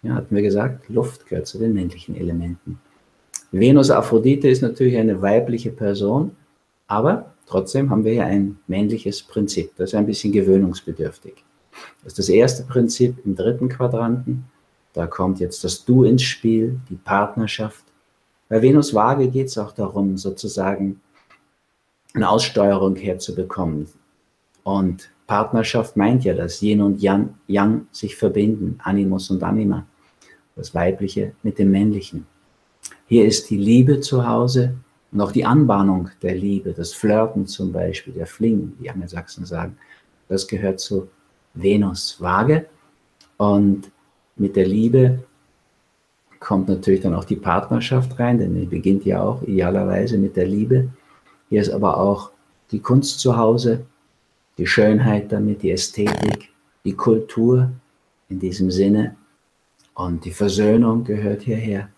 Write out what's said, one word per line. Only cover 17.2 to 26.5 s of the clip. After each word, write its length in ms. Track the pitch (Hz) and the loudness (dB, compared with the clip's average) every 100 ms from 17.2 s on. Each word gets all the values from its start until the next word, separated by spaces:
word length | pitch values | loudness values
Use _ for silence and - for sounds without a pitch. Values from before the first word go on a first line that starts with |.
| 104 - 107 - 107 - _ _ _ _ _ _ _ | 0 -2 -6 -6 -10 -10 _ _ _ _ _ _ _
Bei 120 | 110 | 4
Venus 340 | 127 147 147 | 6 6 4
Waage 340 | 107 110 139 127 | 2 2 2 0
geht's 280 | 127 135 - | 0 -4 -6
auch 160 | 104 | -8
darum, 460 | - 98 101 98 95 | -6 -6 -2 -2 -2
sozusagen 840 | 95 95 107 101 95 101 98 98 _ _ _ _ _ _ _ _ _ _ _ | -6 -8 -8 -4 -2 -2 -6 -8 _ _ _ _ _ _ _ _ _ _ _
eine 160 | - 98 | -2 2
Aussteuerung 680 | 107 - - 101 98 95 95 | 2 2 2 2 2 0 -2
herzubekommen. 920 | 101 92 - 90 90 - 85 76 76 _ _ _ _ _ _ _ | -4 -6 -8 -8 -8 -6 -4 -4 -8 _ _ _ _ _ _ _
Und 460 | - 98 95 92 - _ - | -4 -2 -2 -4 -12 _ -2
Partnerschaft 680 | 104 110 113 110 120 110 - | -2 0 -2 0 -2 -2 2
meint 280 | 104 127 | 4 4
ja, 100 | 127 | 2
dass 260 | - 87 | -2 -4